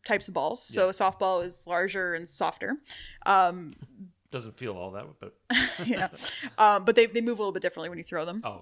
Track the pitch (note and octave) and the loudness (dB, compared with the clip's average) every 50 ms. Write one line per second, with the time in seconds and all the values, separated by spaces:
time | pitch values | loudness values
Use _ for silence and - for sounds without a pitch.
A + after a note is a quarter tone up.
0 | - - G#3+ G3 - - F3 E3 C3+ - A#3+ B3+ - - - G#3+ F#3 F#3 F#3+ - | -4 -2 -2 -2 -2 -2 -2 0 0 0 -2 -2 -4 -2 2 2 4 4 4 4
1 | G3+ F#3+ F#3+ - G3+ F#3+ F#3 F3 F3 F3+ - - - E3+ F3 E3+ F#3 F#3+ - G3 | 2 2 2 2 2 2 2 2 0 -4 -8 -10 -6 -2 0 0 0 0 0 -2
2 | F#3 F3+ E3+ E3 F3 - - - F#3+ - - - - - C4+ D4+ - - - - | -2 -2 -4 -4 -4 -4 -2 0 0 0 -2 -4 -4 -4 -4 -6 -8 -12 -16 -16
3 | - - - - - - G3 F#3+ F#3 F3 F3 F3+ E3+ D3 - - - - - G#3 | -16 -18 -12 -2 2 4 6 6 6 4 2 -2 -8 -12 -14 -16 -20 -20 -18 -18
4 | G3 F3+ _ _ _ _ C#3+ B2+ A2+ A2 - - B2+ A2 G2 F2+ F2+ F#2+ F#2+ G2+ | -18 -18 _ _ _ _ -10 -10 -10 -12 -12 -10 -8 -8 -6 -6 -8 -8 -10 -12
5 | - D3 D3 _ - - - _ _ - B3 B3+ C4 B3+ - - - A3+ A#3+ F#3+ | -12 -14 -16 _ -18 -18 -18 _ _ 2 2 2 2 2 -2 -4 -4 -2 -2 -2
6 | F#3+ F#3 - - - - - - - C4 - - G#3+ G#3 G#3 G3 F#3+ A3+ A3+ A#3 | -2 -4 -4 -8 -10 -8 -8 -8 -10 -4 4 8 8 8 8 6 4 2 2 4
7 | A3+ A3 G3+ A#3 A3+ A#3+ A#3 G#3 G#3 G3 - - - F3 - E3 D#3+ E3+ F3 E3 | 2 0 0 0 0 0 -2 -2 -2 -2 -2 -2 -4 -4 -4 -6 -8 -10 -10 -12
8 | E3+ - F#3 D#3+ D#3+ E3+ F3+ A3 A#3 - G2 - | -10 -6 -6 -4 -4 -4 -6 -6 -8 -8 -8 -10